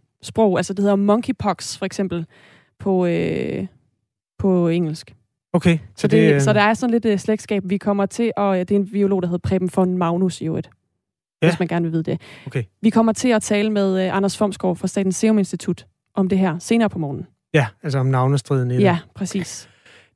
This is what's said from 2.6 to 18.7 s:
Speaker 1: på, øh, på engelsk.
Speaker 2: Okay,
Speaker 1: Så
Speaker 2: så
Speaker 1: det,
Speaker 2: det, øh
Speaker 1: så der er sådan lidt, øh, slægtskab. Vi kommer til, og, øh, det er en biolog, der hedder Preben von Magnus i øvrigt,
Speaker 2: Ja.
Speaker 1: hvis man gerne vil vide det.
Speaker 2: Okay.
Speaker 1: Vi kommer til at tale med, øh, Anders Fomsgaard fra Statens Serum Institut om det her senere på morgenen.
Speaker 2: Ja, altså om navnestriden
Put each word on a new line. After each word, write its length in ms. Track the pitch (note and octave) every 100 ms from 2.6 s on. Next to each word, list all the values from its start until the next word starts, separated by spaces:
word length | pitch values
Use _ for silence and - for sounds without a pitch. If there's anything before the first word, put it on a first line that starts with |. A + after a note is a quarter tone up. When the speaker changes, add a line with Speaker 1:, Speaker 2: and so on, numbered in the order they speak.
| _ -
Speaker 1:
på, 260 | G3 F#3 F3+
øh, 600 | E3+ E3 D#3+ - - F#3+ _ _ _ _ _ _ -
på 280 | G3 F3+ E3+
engelsk. 460 | E3+ E3 D#3+ - - _ _ _
Speaker 2:
Okay, 240 | F3+ F3 E3
Speaker 1:
Så 40 | - -
Speaker 2:
så 120 | G#3
Speaker 1:
det, 220 | A3 G#3+
Speaker 2:
det, 60 | -
øh 60 |
Speaker 1:
så 120 | -
der 80 | G#3
er 120 | G3+
sådan 180 | A3+ B3+
lidt, 140 | A#3 A3
øh, 120 | G3+
slægtskab. 460 | - G#3+ - G3+ F#3+
Vi 120 | G3
kommer 280 | - G3+ G3
til, 260 | - A#3 -
og, 180 | G3+ F#3
øh, 40 |
det 120 | F3+
er 40 | G3+
en 160 | G3
biolog, 300 | G3+ G3 G3
der 60 | F3
hedder 200 | F3 -
Preben 220 | F#3+ F3+ -
von 220 | F#3 F3+
Magnus 440 | E3+ E3+ F#3 -
i 40 | D#3+
øvrigt, 240 | D#3 - _ _ _ _ _ _ -
Speaker 2:
Ja. 60 | D#3+
Speaker 1:
hvis 100 | E3+
man 80 | F3
gerne 160 | E3+
vil 80 | E3+
vide 120 | D#3+
det. 180 | D#3+ F3 - - -
Speaker 2:
Okay. 180 | C3+ A2 _
Speaker 1:
Vi 80 | A3
kommer 240 | A3+ A3+
til 160 | G#3+ B3+
at 140 | A3
tale 260 | - G#3 G#3+
med, 360 | G#3 G3 F#3+ F#3
øh, 80 | G3
Anders 220 | G3 -
Fomsgaard 380 | G#3 - F#3 E3+
fra 100 | F#3
Statens 280 | - F#3+ F3
Serum 220 | A3 A3
Institut 500 | F#3+ F3 - F3 - _ _
om 160 | - F#2+
det 80 | F#3+
her 200 | F#3+ E3
senere 300 | - A#3 G#3+
på 100 | F#3+
morgenen. 280 | D3 A#2+ - _ _
Speaker 2:
Ja, 140 | - A2+ -
altså 160 | E3 C3+
om 60 | C3
navnestriden 680 | C3 C3 C#3 - C#3 B2